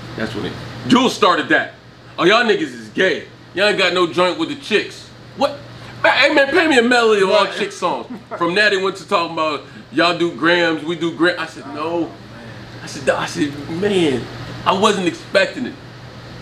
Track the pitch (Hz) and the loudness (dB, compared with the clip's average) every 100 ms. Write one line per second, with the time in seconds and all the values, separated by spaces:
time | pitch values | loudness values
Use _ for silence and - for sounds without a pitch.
0 | - - 110 101 - - - - 123 240 | -12 -6 -6 -4 -6 -8 -12 -6 2 4
1 | 254 - 196 160 135 147 113 - - - | 4 4 2 4 2 0 0 -10 -20 -20
2 | - - 165 226 226 175 151 120 107 135 | -12 0 4 4 4 2 -2 -8 -8 0
3 | 185 151 - - - 170 208 185 185 180 | 0 0 -8 -20 -8 0 2 2 2 2
4 | 170 151 180 165 151 143 - 202 - - | 2 2 2 0 -4 -6 -2 -2 -2 -10
5 | - - - - - - - - - - | -18 -20 -12 -4 -4 -4 -16 -18 -18 0
6 | - 233 294 294 277 349 320 262 233 247 | 2 4 4 4 4 4 4 4 4 4
7 | 226 208 185 160 190 - 202 - 180 131 | 4 4 4 4 2 -2 -6 -4 -4 -4
8 | - 233 - - 170 190 214 196 190 - | -8 -14 -10 -4 0 2 2 2 -2 -4
9 | - 196 160 165 156 143 - 113 - 135 | -2 0 0 -2 -2 -4 -8 -18 -6 2
10 | 170 160 170 131 156 175 170 156 151 170 | 2 2 -2 0 2 4 2 0 -4 -4
11 | 170 139 175 165 160 139 139 147 165 170 | -2 2 0 0 -6 -10 -12 -8 -4 -2
12 | 151 - - - - - - - - 156 | -4 -8 -18 -18 -16 -16 -16 -14 -12 -6
13 | 131 - - 165 147 143 139 165 202 190 | -2 -2 -2 -2 -2 -4 -8 -2 0 2
14 | 156 123 120 - - - - 190 214 190 | 2 0 -4 -10 -12 -6 -2 2 2 2
15 | 175 - - 196 190 139 113 - - - | -2 -4 -2 0 0 -2 -8 -10 -16 -18
16 | - - - - | -18 -18 -18 -16